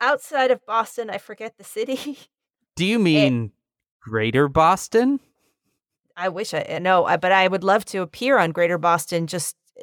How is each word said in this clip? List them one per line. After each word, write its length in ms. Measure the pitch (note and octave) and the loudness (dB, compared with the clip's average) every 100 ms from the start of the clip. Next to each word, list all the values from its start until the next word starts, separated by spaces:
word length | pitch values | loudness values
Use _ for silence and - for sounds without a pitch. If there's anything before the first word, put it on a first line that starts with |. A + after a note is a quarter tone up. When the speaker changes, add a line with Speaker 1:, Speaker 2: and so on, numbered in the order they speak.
Speaker 1:
outside 500 | B3 D4 - C#4+ B3+ | 0 -2 -4 0 0
of 120 | B3+ - | 0 -2
Boston, 440 | A3 A3 - A3 | -4 -4 -8 -10
I 80 | G3 | -10
forget 400 | - G#3 A3+ - | -12 -14 -16 -16
the 60 | |
city. 540 | F#3+ G#3+ A#3+ C4 D4 C4+ - _ _ | -12 -8 -6 -6 -8 -14 -18 _ _
<laughs> 300 | _ _ - | _ _ -4
Speaker 2:
Do 80 | |
you 120 | F#3+ A#3 | 0 2
Speaker 1:
It 40 | |
Speaker 2:
mean 500 | F#3 D3+ C3+ A#2+ G#2+ _ _ _ _ _ | 2 4 4 0 -6 _ _ _ _ _
Greater 480 | - A2 A2+ B2 C#3+ | -6 -4 0 2 2
Boston? 720 | C#3 D#3+ F#3 - A3 B3+ C#4 _ _ _ _ _ _ _ _ _ - | 4 2 2 0 0 2 0 _ _ _ _ _ _ _ _ _ -8
Speaker 1:
I 120 | F#3+ | -6
wish 260 | F3 - | -6 -6
I, 240 | D#3+ - D#3+ | -6 -6 -2
no, 260 | F3+ F#3 - | 2 2 2
I, 100 | F3 | 0
but 160 | F3+ | 2
I 160 | F#3+ F#3 | 4 2
would 160 | F#3+ | 0
love 200 | F#3+ G#3 - | 2 0 0
to 120 | G3 | -8
appear 360 | F3 - B3 B3+ | -8 -4 0 2
on 140 | E3 | 2
Greater 260 | D#3+ F3 F3 | 0 0 0
Boston, 480 | E3+ E3+ - E3+ E3 | 0 0 0 -6 -4
just 300 | F3+ - - _ - | -6 -8 -12 _ -20